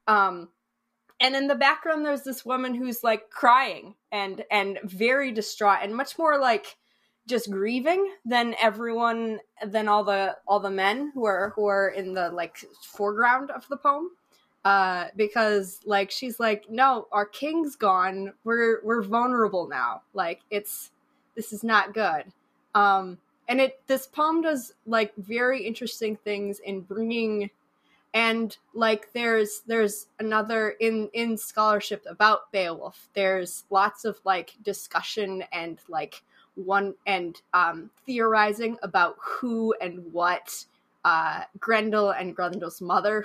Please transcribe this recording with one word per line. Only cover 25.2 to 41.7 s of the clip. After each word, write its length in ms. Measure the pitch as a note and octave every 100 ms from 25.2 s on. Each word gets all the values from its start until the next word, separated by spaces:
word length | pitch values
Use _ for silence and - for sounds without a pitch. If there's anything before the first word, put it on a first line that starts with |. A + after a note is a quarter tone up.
| G3 A#3 B3 C4
interesting 520 | G3+ A3 A#3 - A3 G#3+
things 420 | G#3 G3+ G3+ G3+
in 220 | - G3
bringing, 720 | F3+ G3+ A3+ A#3 A3+ G#3 G3+ - _ _ _ _ _
and, 440 | A3 A3+ A3+ A3 - _
like, 380 | A3 A3+ G#3+ -
there's, 500 | A#3+ A#3 A3+ G#3+ - -
there's 400 | A3+ G#3 G3+ - -
another, 520 | A3 G#3+ G#3+ A3+ G#3+ -
in, 300 | A3+ A3+ G#3+
in 240 | A#3 A#3 A3
scholarship 680 | - - G#3+ G#3 - G#3 -
about 400 | E3+ G#3 G#3 -
Beowulf, 580 | G3+ F3 E3 E3 - -
there's 500 | - F#3+ F#3+ F3+ - -
lots 340 | G3 G#3 -
of, 140 | A3 -
like, 320 | F#3+ F#3 - -
discussion 800 | - F#3+ - G3+ - - G3+ F#3+ -
and, 260 | F3 E3+ E3 -
like, 340 | D#3+ C#3+ - _ _ _ -
one, 380 | F#3 G3 G3 - -
and, 340 | F#3+ F3 E3+ _
um, 360 | F3+ E3+ E3 F#3+ _
theorizing 760 | - B3 A3+ A3 G#3+ G#3+ A#3 A#3
about 320 | G3 F#3 F3 -
who 540 | - - B3 A3+ A3 A3
and 320 | F3+ F3 E3+
what, 520 | E3 F3 F3+ - - - _ _ _
uh, 380 | F3 D#3+ D#3+ D#3+ - G3
Grendel 500 | -